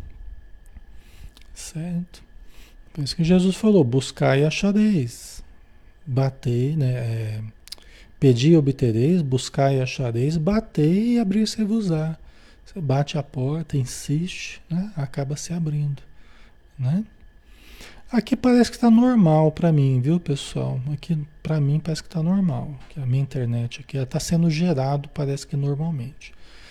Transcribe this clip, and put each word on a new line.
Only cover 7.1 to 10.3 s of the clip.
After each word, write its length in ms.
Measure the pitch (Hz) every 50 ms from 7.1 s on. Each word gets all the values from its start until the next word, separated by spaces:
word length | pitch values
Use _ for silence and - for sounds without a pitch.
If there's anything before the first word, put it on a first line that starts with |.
| 113 113 110 110 107 110 110 110 - - - - - - - - - - - - - -
"Pedi 340 | - 135 120 117 131 160
e 40 | 170
obtereis, 640 | 160 143 139 135 - 131 117 107 113 123 151 185 180
buscai 560 | 156 135 131 123 - - - 151 139 139 139
e 60 | 131
achareis, 560 | 127 123 - - 135 120 113 117 131 147